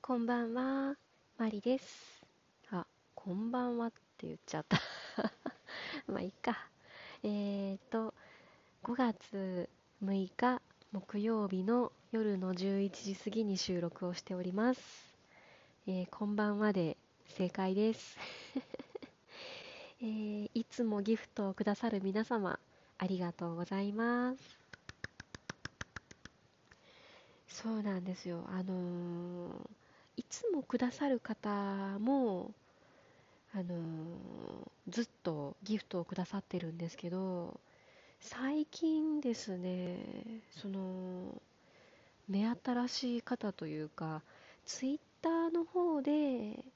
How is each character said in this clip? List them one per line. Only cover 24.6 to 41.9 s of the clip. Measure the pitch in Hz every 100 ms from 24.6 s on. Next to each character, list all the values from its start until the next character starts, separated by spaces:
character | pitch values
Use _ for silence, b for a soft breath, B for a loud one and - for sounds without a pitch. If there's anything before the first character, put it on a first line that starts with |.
| _ - - - - - - - - - - _ - - _ - - _ _ _ _ B B B B B B B -
そ | - 226
う | 220
な | 208 185
ん |
で | 185
す | 180 180
よ。 | 170 -
あ | 185
の | 185 185 175 175 175 175 175 175 175
ー、 | - - - B B B -
い | -
つ | - 480
も | 320
く | - 247
だ | 247
さ | - 285
る | 247
方 | - 220 208 202 202 196 196 202
も、 | 226 277 240 180 - - B B B B B B B B _
あ | 196
の |
ー、 | 180 175 165 160 160 170 - - - - - - -
ず | 220
っ | 233 _
と | 180 151 143 -
ギ | 196 214
フ |
ト | - 180
を |
く | 170
だ | 190
さ | 175 196
っ |
て | - 180
る | 165
ん | 165
で | 170
す | -
け | 175
ど、 | 185 185 180 170 - B B B B B B
最 | - 240 262 302 302
近 | - 330 311 311 302
で | 269
す | 226 - 180
ね、 | 180 180 175 180 - - 226 226 -
そ | - 202
の、 | 190 185 185 185 185 185 - - _ B B B